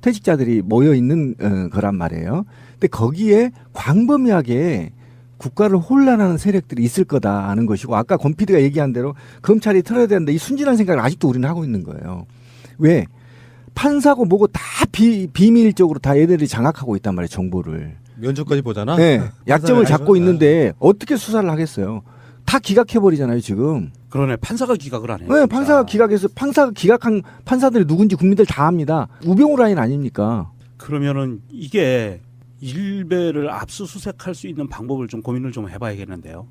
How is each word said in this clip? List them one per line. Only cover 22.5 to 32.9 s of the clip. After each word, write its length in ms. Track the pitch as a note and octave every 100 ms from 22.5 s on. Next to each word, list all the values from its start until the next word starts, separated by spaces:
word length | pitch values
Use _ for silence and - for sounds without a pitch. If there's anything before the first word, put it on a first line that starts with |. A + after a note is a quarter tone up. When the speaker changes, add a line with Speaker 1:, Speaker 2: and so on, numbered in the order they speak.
| C4+
Speaker 1:
기각해버리잖아요, 800 | - G3+ A#3 A#3 G3 D#3+ C3 A#2
지금. 500 | A2 G2+ C#3 D3+ D#2 - -
Speaker 3:
그러네. 260 | C#3 C#3 A#2
판사가 400 | - A3+ B3+ A3
기각을 340 | C#3 B2 A#2
안 100 | G#2
해요, 60 | F2
Speaker 1:
네, 60 | D4+
Speaker 3:
진짜. 60 | C4+
Speaker 1:
판사가 400 | A3 C#4 C#4+ A#3+
기각해서 420 | G#3 A3+ G3+ G3
판사가 360 | - C#4 C4+ C#4
기각한 500 | G#3 E3+ A#3 A#3+ G#3+ - -
판사들이 420 | - B3+ C4 A#3 E3
누군지 280 | D#3 G#3+
국민들 320 | F3+ F#3 G3+ G3+
다 200 | - D3
압니다. 420 | F3 C#3+ D#3+ A#2 -
우병우 320 | E3 F#3 D4 C#4+
라인 220 | A3+ F#3+
아닙니까? 760 | A#2 C#3+ C3+ - G#2 A2+ E2+ - - -
Speaker 3:
그러면은 640 | - D3 C#3+ C#3 C3+ A2+ -
이게 680 | A#3+ D3+ G#3 D3 B2+ A2 F2+ - - - -
일베를 880 | C3 C#3+ G3+